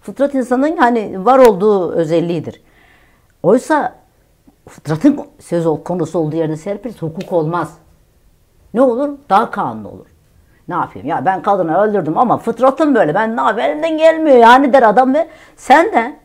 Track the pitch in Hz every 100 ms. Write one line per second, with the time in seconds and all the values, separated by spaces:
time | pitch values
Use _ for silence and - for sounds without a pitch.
0 | - 202 285 277 247 247 294 349 262 240
1 | 202 190 190 262 247 190 214 202 165 170
2 | 156 165 170 170 127 - _ _ _ _
3 | _ _ _ _ 170 247 - 302 202 -
4 | _ _ _ _ _ _ - - - 156
5 | 294 294 - _ - 170 165 151 - 180
6 | 156 180 156 160 156 156 202 202 240 -
7 | 160 156 175 180 156 175 170 - _ _
8 | _ _ _ _ _ _ _ 214 262 233
9 | 285 285 _ 196 233 208 156 110 98 92
10 | - _ _ _ _ _ - 170 135 -
11 | 120 160 147 185 175 202 170 165 214 202
12 | 156 190 240 147 - 226 262 269 311 240
13 | 160 180 220 233 262 208 262 302 330 311
14 | 320 320 311 254 226 254 277 262 226 202
15 | 262 285 339 - - _ - 285 440 349
16 | 233 -